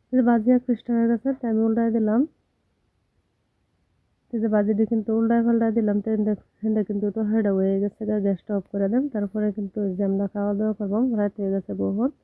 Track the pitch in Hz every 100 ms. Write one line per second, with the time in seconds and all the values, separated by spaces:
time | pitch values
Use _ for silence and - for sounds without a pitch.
0 | _ 254 240 233 214 247 254 226 - 233
1 | 233 233 269 262 233 220 226 226 233 226
2 | 214 226 302 _ _ _ _ _ _ _
3 | _ _ _ _ _ _ _ _ _ _
4 | _ _ _ 233 220 214 202 208 220 226
5 | 208 220 226 233 233 233 226 220 214 202
6 | 208 220 208 208 _ _ 214 214 208 202
7 | 202 220 214 220 202 190 190 196 202 _
8 | 208 214 196 190 - 202 - 202 196 240
9 | 285 214 202 214 214 202 196 - 202 180
10 | 196 196 196 208 202 202 214 208 202 208
11 | 262 220 202 208 196 196 185 190 196 196
12 | 254 _